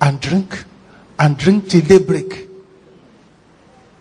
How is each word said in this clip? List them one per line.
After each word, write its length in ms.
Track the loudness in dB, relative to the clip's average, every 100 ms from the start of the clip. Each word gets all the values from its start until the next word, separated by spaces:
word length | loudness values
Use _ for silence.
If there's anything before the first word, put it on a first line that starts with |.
and 200 | -2 -2
drink 440 | -4 -4 -4 -10 -18 -20 -20 -20 -14 -2
and 160 | -2 0
drink 320 | 0 0 2
till 140 | 0
daybreak. 680 | 4 4 4 -4 -6 -14 -18 -20 -20 _ _ -20 _ _ _ _ _ _ _ _ _ _